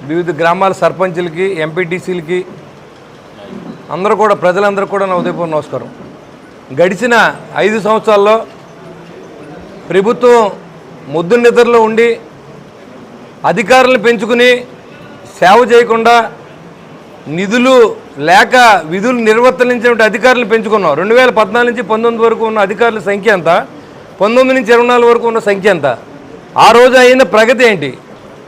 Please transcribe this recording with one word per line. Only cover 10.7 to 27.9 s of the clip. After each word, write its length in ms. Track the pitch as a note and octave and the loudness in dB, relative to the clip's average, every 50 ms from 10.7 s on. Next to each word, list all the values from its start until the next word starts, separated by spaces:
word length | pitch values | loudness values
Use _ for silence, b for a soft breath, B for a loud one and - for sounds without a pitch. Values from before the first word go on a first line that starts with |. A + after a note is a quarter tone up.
| - - - - - - - | -20 -20 -20 -20 -20 -20 -16
మొద్దు 280 | C3+ C#3+ E3 F3 E3+ A3+ | -8 -8 -6 -2 0 0
నిద్రలో 460 | A#3+ A#3+ A#3+ A#3 A#3 A#3+ A#3 A#3+ A#3 | 2 2 2 2 2 2 2 2 2
ఉండి, 380 | A3 A3 A3 A3 A#3 A#3 A3+ - - - - - - - - - - - - - - - - - - - - - - - - - - | 2 2 0 0 0 0 -2 -4 -8 -20 -20 -20 -20 -20 -20 -20 -20 -20 -20 -20 -20 -20 -20 -20 -20 -20 -20 -20 -20 -20 -20 -6 -4
అధికారులను 540 | D3 E3+ F#3 A#3 F3+ B3+ C4 B3 B3 C4 A#3+ | -2 -2 -2 0 2 2 4 4 2 0 2
పెంచుకుని 640 | F#3+ A#3 A#3 G3+ A3 G#3+ B3 A#3+ B3 B3 B3 B3 B3 - - - - - - - - - - - - - - - | 2 0 0 0 -2 -4 0 2 2 2 2 0 -4 -12 -20 -20 -20 -20 -20 -20 -20 -20 -20 -20 -20 -20 -6 0
సేవ 300 | F3 F3 G3 A#3 B3 G#3 A#3+ | 2 4 4 4 4 4 4
చేయకుండా, 580 | A#3 A#3+ A3+ A3+ A3+ A3+ A3+ A#3+ A#3 A3+ G#3+ - - - - - - - - - - - - - - - - - - - | 2 4 2 0 0 2 2 2 2 0 -2 -8 -16 -20 -20 -20 -20 -20 -20 -20 -20 -20 -20 -20 -20 -20 -20 -20 -20 -14
నిధులు 680 | - D3 E3+ G3 G3 G#3+ B3 A#3+ C4 C4 B3+ A#3 G3 - - - - - | -10 -8 -6 -4 -2 -2 0 2 4 4 4 4 2 0 -6 -16 -20 -14
లేక 640 | C3+ C#3+ D#3+ F3 G3+ G#3+ G#3 A#3+ B3+ B3 A#3 G#3 F#3 D#3 | -8 -2 2 4 2 2 4 4 4 4 4 4 2 0
విధులు 320 | D#3 E3+ G3 G3 B3 B3+ | -4 -6 -4 -2 -2 -2
నిర్వర్తించిన 840 | A#3+ A#3 G#3+ G#3+ A3+ A#3+ B3+ B3+ B3 B3 B3 B3 A#3+ G#3 A#3+ A#3+ A3 | 0 0 0 2 4 2 2 2 2 0 0 0 0 0 0 2 2
అధికారులను 440 | A3 G#3+ F#3+ G#3+ G3 B3+ B3+ B3 B3 | 0 0 0 0 2 2 2 2 0
పెంచుకున్నాం. 480 | G3 A3 A3+ G3+ A3 G#3+ G#3+ F#3+ E3 C#3 | -2 -2 -2 -2 -2 -2 0 0 0 -2
రెండు 220 | C#3 F3+ G#3 A3+ | -2 0 2 2
వేల 140 | B3 C4 B3+ | 2 2 2
పద్నాలుగు 420 | G3 A3 G#3+ G3 G3+ A#3+ A#3+ A#3+ | 2 0 -2 0 0 -2 -2 -2
నుంచి 120 | A#3 A#3+ A#3 | -2 -4 -4
పంతొమ్మిది 420 | F3 A3 A3 A3+ A#3 A#3 A3+ A3+ | -4 -4 -2 -2 -2 -2 0 0
వరకు 200 | A3+ A3+ G3+ A3+ | 0 0 -2 -4
ఉన్న 140 | A3 A3 A3 | -4 -2 -2
అధికారుల 400 | G3+ F#3 G#3+ - A#3 A#3 A3 A3 | -2 -2 0 -2 -2 -2 -2 -4
సంఖ్య 320 | D#3+ F#3+ G3+ G3+ F#3 A3+ | -6 -4 -6 -2 0 0
ఎంత? 180 | G#3 F#3 D#3+ D#3+ E3+ G3+ B3 - - B B B B B B B B - | 0 0 0 0 0 0 -2 -6 -14 B B B B B B B B -2
పంతొమ్మిది 320 | F#3 G#3 A#3 B3+ C4 C4 C4 | -2 0 2 2 2 2 0
నుంచి 200 | C4 A#3+ F#3+ A#3 | -2 2 2 2
ఇరవై 140 | A#3 A#3+ | 2 2
నాలుగు 220 | A#3+ B3 A#3+ A#3+ A#3 | 2 2 2 4 2
వరకు 180 | A#3 A#3 A3+ | 2 2 0
ఉన్న 120 | A#3 A3+ A3+ | -2 -4 -2
సంఖ్య 300 | - G#3 G3+ G3 F3+ G#3+ | -2 -2 -4 0 0 0
ఎంత? 280 | F#3+ E3 C#3 C#3 A#2+ - - - - - - - - - - - - | 0 0 0 -4 -4 -4 -10 -20 -20 -20 -20 -20 -20 -20 -20 -8 0
ఆ 140 | - D3+ G3 | 2 4 6
రోజు 260 | A#3 A#3 B3 B3+ B3 | 6 6 6 6 6
అయిన 260 | B3+ B3+ B3 B3+ C4 C4+ | 4 4 4 4 4 2
ప్రగతి 420 | - - G#3+ A3+ A3 B3+ A3 B3 | 2 2 0 2 2 2 2 2
ఏంటి? 320 | A#3 G#3 E3+ C#3+ C3+ | 0 0 -2 -6 -8